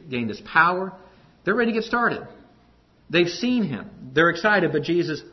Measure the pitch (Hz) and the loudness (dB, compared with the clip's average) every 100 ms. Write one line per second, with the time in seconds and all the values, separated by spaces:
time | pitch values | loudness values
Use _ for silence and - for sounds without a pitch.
0 | 156 123 113 101 - 165 170 185 190 - | -8 -4 -4 -6 0 4 4 2 -6 -10
1 | - - _ _ - 226 226 220 220 247 | -20 -20 _ _ -2 0 0 0 -2 0
2 | 226 - - - - _ _ _ _ _ | 0 -2 -10 -18 -20 _ _ _ _ _
3 | - 170 170 - 240 247 175 104 - - | -2 0 2 0 0 0 0 -4 -10 -16
4 | 127 135 170 170 214 202 160 151 143 170 | -2 2 2 4 2 2 2 0 0 0
5 | 160 147 - | 0 -4 -10